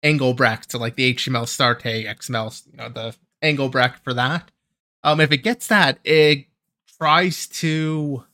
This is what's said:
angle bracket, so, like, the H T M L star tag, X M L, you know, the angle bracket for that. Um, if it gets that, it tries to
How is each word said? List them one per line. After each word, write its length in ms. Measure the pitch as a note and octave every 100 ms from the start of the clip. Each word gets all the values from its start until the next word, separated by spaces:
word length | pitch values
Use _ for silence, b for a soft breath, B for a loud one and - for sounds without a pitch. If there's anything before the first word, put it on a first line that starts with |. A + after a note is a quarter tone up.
angle 300 | D3+ D3+ C3
bracket, 400 | B2+ B2 A2 -
so, 60 | B2
like, 160 | A#2
the 100 | A#2
H 220 | B2+ B2 -
T 40 |
M 60 | B2+
L 80 |
star 300 | A#2 - B2+
tag, 320 | A#2 A#2+ A2+ G#2+
X 240 | G#2 -
M 60 | A#2+
L, 180 | A2 - _
you 80 | -
know, 100 | A#2
the 260 | A#2+ A2+ - _ _
angle 260 | D#3 C#3+ C3+
bracket 340 | B2+ B2 -
for 120 | -
that. 360 | B2 B2+ D#3+ - _ _ _ _ _
Um, 160 | D3+ D3+
if 120 | D3+
it 60 | D3
gets 280 | G#3+ A3+ -
that, 320 | G#3+ D#3 -
it 440 | - D#3 D3+ C#3+ - _ _ _ _ _
tries 480 | D#3+ D#3 F#3 - -
to 760 | - E3 D#3 D#3 D#3 D3 C3+ -